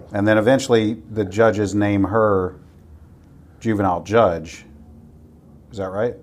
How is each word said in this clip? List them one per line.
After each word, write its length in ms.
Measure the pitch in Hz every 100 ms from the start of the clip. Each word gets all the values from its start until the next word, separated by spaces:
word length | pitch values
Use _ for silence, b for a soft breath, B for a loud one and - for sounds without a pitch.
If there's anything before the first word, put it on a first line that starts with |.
| -
And 120 | 104 101
then 120 | 110
eventually 560 | 107 135 131 117 110 117 -
the 140 | 107 98
judges 500 | 101 113 104 101 104
name 300 | 101 101 95
her 500 | 110 107 98 90 - - - - - - - - - - -
juvenile 440 | 113 104 98 85
judge. 640 | 85 110 101 82 78 - - - - - - - - - - - -
Is 60 | 120
that 120 | 185
right? 260 | 104 120 117